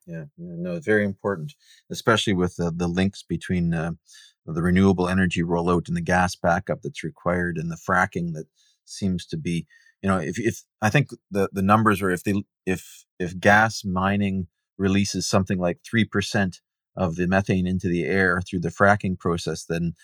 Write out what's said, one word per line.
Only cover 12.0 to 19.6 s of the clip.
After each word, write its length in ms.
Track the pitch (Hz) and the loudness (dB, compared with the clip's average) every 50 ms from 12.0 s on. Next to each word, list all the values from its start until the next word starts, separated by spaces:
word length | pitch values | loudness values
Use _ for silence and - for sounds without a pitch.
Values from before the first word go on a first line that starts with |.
are 100 | 101 92 | 2 0
if 140 | 90 87 - | -2 0 -2
they, 180 | 107 98 101 101 - _ _ _ | -2 -2 -2 -4 -6 _ _ _
if, 400 | 92 92 85 - - - - _ _ _ _ | -4 -4 -4 -4 -12 -20 -20 _ _ _ _
if 200 | 92 85 92 90 | -6 -6 -6 2
gas 460 | 90 104 101 107 110 113 - - - | 4 6 6 6 6 4 0 -4 -6
mining 640 | 98 90 92 95 98 101 101 101 98 95 95 90 - _ _ _ _ _ - | -4 -2 0 0 2 2 2 0 0 0 -2 -4 -6 _ _ _ _ _ -2
releases 500 | 98 95 98 98 101 - - 95 87 - | 0 2 2 2 2 0 -2 -4 -2 0
something 300 | - 101 95 - 104 90 | 2 0 2 2 -2 0
like 200 | 90 87 87 - _ - | 0 -2 -2 -4 _ -2
three 160 | - 117 107 | 0 0 0
percent 560 | - - 104 98 - - 107 98 92 - - _ _ _ _ _ _ _ | 2 0 -2 -2 0 0 0 0 0 -2 -8 _ _ _ _ _ _ _
of 180 | 92 92 87 80 | -2 -2 -2 0
the 140 | 90 90 87 | -2 0 2
methane 380 | 95 95 98 - 101 92 90 | 2 2 2 2 0 0 2
into 220 | 90 92 90 - 92 | 0 0 0 0 0
the 160 | 87 87 76 | -2 0 0
air 360 | 69 92 98 95 92 87 90 | 0 2 2 2 2 2 0
through 200 | 90 - 101 90 | -2 -4 -6 -4
the 100 | 85 82 | -4 -4
fracking 460 | - - 101 98 104 101 - 95 92 | 0 2 4 4 4 4 0 -4 -4
process, 480 | 87 - 92 85 82 - 82 80 - | -2 -2 -2 -2 -2 -2 -6 -6 -8